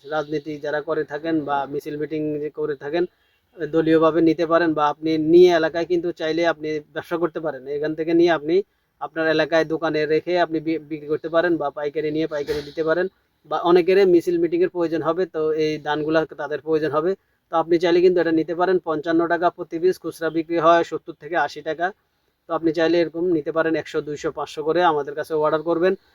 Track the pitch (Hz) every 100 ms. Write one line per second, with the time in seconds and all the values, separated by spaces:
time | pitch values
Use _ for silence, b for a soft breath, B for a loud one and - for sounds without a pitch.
0 | 139 156 147 151 156 147 147 147 151 156
1 | 151 147 165 160 143 139 135 147 156 147
2 | 151 156 151 151 151 151 151 139 143 170
3 | 180 _ _ _ _ 190 151 160 160 160
4 | 160 160 165 160 165 165 170 151 147 147
5 | 160 160 156 170 180 170 160 170 165 180
6 | 175 - 160 160 170 156 156 156 151 156
7 | - 170 170 165 156 131 135 147 151 156
8 | 160 170 170 156 147 180 - _ _ _
9 | 147 165 160 156 151 165 156 156 160 151
10 | 151 156 170 175 165 160 156 160 147 156
11 | 147 147 160 165 175 160 143 151 147 156
12 | 151 156 160 151 143 147 147 165 160 160
13 | 190 _ _ _ 151 156 170 180 170 190
14 | 190 175 180 170 165 170 185 180 165 160
15 | 151 165 180 160 156 156 156 151 147 151
16 | 151 160 156 - 143 147 151 156 151 147
17 | 170 190 _ _ _ 165 160 170 175 180
18 | 185 175 165 160 156 170 180 185 165 156
19 | 165 165 165 170 175 - 165 165 180 175
20 | 165 - 160 160 156 170 160 170 160 156
21 | - 156 151 170 143 151 156 156 180 -
22 | _ _ _ _ - 160 165 170 160 170
23 | 160 165 180 165 160 160 160 160 - 160
24 | 147 143 156 151 143 - 151 165 180 151
25 | 139 147 147 160 151 156 160 165 185 190
26 | _